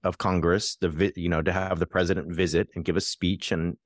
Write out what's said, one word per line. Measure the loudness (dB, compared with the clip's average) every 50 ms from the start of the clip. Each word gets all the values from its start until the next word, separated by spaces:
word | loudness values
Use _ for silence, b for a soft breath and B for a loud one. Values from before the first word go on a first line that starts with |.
of | -2 -4 -2 0
Congress, | 0 0 2 2 4 4 4 2 2 -2 -4 -2
the | -2 -2
vi-, | 0 2 0 0 0
you | -2 -2 0
know, | 0 0
to | 2 0
have | 0 0 0 -2 -2 -2
the | -2
president | 0 0 0 2 2 0 -2 -2 -4 0
visit | 0 0 2 2 2 0 0 -4
and | -6 -2
give | -2 0
a | 0
speech | 0 -2 -4 -2 0 0 0 0 -2 -2
and | -2 0 -2 -2 -4 -6 _